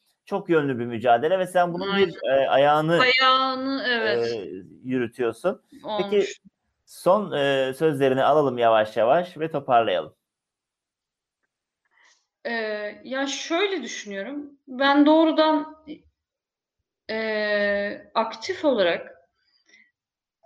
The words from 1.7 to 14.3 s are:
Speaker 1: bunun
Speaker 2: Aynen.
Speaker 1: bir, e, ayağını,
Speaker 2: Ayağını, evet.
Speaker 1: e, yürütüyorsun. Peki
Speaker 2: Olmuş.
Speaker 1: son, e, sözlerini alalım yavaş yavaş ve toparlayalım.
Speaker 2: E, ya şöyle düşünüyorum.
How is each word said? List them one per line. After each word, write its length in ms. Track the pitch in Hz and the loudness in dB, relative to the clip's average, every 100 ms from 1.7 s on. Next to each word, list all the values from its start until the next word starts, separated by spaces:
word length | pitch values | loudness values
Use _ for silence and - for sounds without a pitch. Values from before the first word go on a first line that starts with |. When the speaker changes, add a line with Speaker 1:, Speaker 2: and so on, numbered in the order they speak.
Speaker 1:
bunun 140 | 175 196 | -2 -4
Speaker 2:
Aynen. 200 | 196 185 | 0 0
Speaker 1:
bir, 220 | - 123 | -2 0
e, 180 | 135 135 | 0 4
ayağını, 520 | 131 143 151 156 170 | 4 4 4 2 2
Speaker 2:
Ayağını, 840 | 254 254 262 262 262 262 269 269 254 | 4 4 4 2 0 -4 -6 -4 -4
evet. 440 | 233 220 117 117 | -2 -2 -2 -4
Speaker 1:
e, 180 | 113 85 92 92 82 | -6 -10 -14 -16 -16
yürütüyorsun. 760 | 127 127 117 - 117 117 185 - _ | -6 -4 -4 -2 -4 -2 -4 -6 _
Peki 460 | - - 214 202 202 | -16 -8 -6 0 0
Speaker 2:
Olmuş. 240 | - - _ _ _ _ | 0 -6 _ _ _ _
Speaker 1:
son, 480 | _ - 175 208 185 | _ -4 2 2 0
e, 400 | 143 139 135 131 | -2 0 0 -2
sözlerini 480 | 127 160 135 135 131 | 0 -2 2 2 4
alalım 360 | 127 151 139 120 | 4 4 2 2
yavaş 380 | 113 110 107 117 | 4 4 2 0
yavaş 420 | 110 165 180 147 | 2 2 0 -8
ve 120 | 160 | -6
toparlayalım. 640 | 147 135 117 110 87 78 _ _ _ _ _ _ _ _ _ _ _ _ _ _ _ _ _ _ _ _ _ _ _ | -6 2 2 2 -2 -4 _ _ _ _ _ _ _ _ _ _ _ _ _ _ _ _ _ _ _ _ _ _ _
Speaker 2:
E, 80 | 233 233 214 208 208 - | -8 -6 -6 -6 -8 -12
ya 220 | - 262 277 | -10 -6 -6
şöyle 560 | - - 330 403 359 | -6 -4 -2 -2 -4
düşünüyorum. 680 | 226 - 208 196 220 | -8 -12 -12 -10 -10